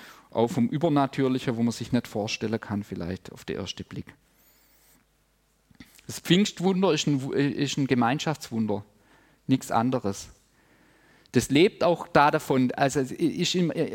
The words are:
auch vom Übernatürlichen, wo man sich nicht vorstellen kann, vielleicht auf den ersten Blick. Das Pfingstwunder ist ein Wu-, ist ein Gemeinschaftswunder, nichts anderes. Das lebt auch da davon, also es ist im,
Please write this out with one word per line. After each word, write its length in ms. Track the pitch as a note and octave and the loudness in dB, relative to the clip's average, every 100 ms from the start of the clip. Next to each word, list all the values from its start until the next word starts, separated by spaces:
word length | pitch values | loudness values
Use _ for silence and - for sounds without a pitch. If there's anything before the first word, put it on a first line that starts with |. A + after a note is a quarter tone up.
| - - _ | -20 -20 _
auch 180 | - A#2+ | 0 0
vom 200 | C3 A#2 | 2 0
Übernatürlichen, 880 | D3+ E3+ D3 C3+ - C3 C3 - A2+ | 0 2 2 2 0 0 0 -2 0
wo 60 | |
man 100 | A#2 | -2
sich 180 | - A#2+ | -2 -2
nicht 160 | A#2+ - | -2 -2
vorstellen 540 | G#2+ G#2+ - A2 A2 | -4 -4 -4 -4 -4
kann, 240 | - G2+ | -4 -6
vielleicht 480 | G2+ F#2+ F2 F#2 - | -6 -8 -6 -8 -10
auf 140 | - - | -14 -10
den 100 | - | -8
ersten 280 | F#2+ - | -8 -10
Blick. 300 | - F#2 - - _ _ _ _ _ _ _ _ _ _ _ _ _ _ _ _ - - - | -12 -12 -14 -20 _ _ _ _ _ _ _ _ _ _ _ _ _ _ _ _ -20 -20 -14
Das 140 | - | -12
Pfingstwunder 720 | - F3+ G#3 - F3+ F#3 F#3+ | 2 4 4 0 0 2 2
ist 140 | D3+ D#3 | 2 0
ein 160 | C#3 | -2
Wu-, 100 | C3+ | -2
ist 460 | A#2 C#3+ - C#3 - | 0 0 0 -4 -2
ein 80 | C3+ | 0
Gemeinschaftswunder, 1000 | B2 A#2 D3+ D#3+ D3 - A2+ G#2+ G2+ - _ _ _ _ _ - | 2 2 0 -4 -6 -6 -4 -2 -4 -6 _ _ _ _ _ -2
nichts 240 | C3 - | -2 0
anderes. 580 | A2+ B2 B2+ G2 G2+ - - _ _ _ _ _ _ _ _ _ | -2 0 -2 -2 -6 -12 -20 _ _ _ _ _ _ _ _ _
Das 160 | A#2+ A2+ | 0 2
lebt 320 | C#3 G3 - | 4 4 4
auch 260 | F3 E3+ - | 0 0 2
da 220 | D#3 D3 | 4 6
davon, 400 | D#3 - C3+ B2+ | 4 0 2 2
also 280 | - C#3 C#3 | 2 0 2
es 100 | C3 | -4
ist 420 | - D#3+ - E3+ | -2 -2 0 0
im, 180 | F3+ E3+ E3 D#3 | 0 0 0 -2